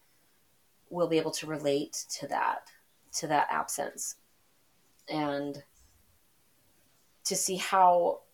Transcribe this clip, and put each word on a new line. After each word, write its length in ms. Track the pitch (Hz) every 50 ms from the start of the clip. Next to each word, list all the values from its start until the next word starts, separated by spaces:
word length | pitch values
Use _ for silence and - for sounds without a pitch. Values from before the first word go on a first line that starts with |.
| _ _ _ _ _ _ _ _ _ _ _ _ _ _ _ _ _ -
will 180 | 170 175 170
be 100 | 156 165
able 140 | 156 151 156
to 160 | - - -
relate 580 | 156 156 147 151 143 143 143 156 - - - - - - -
to 80 | -
that, 360 | - - - - - - - - - - _ _ _ _ _ _ _ -
to 140 | - -
that 200 | 151 151 143 - -
absence. 640 | - - - - - - - - - - - - - _ _ _ _ _ _ _ _ _ _ _ _ _ _ _ _ _ _ -
And 540 | 156 156 151 147 143 143 143 143 139 139 - _ _ _ _ _ _ _ _ _ _ _ _ _ _ _ _ _ _ _ _ _ _ _ _ _ _ _ _ _ _ _ -
to 100 | - 196
see 220 | 180 - - 190
how 640 | 180 - - 196 190 185 180 175 175 170 180 - - - _